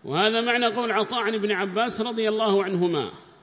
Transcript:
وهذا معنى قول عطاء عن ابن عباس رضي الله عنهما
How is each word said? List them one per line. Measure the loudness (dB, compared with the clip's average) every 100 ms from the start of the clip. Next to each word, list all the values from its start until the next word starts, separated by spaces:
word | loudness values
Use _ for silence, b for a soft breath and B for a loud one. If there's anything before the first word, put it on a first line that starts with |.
وهذا | -2 0 2 2
معنى | 2 2 2
قول | 0 0
عطاء | 0 0 -2
عن | -2
ابن | 0 0
عباس | 0 0 0 -2 -2
رضي | -4 0 0
الله | 2 2 2
عنهما | 2 0 0 0 -4 -10 -20 -20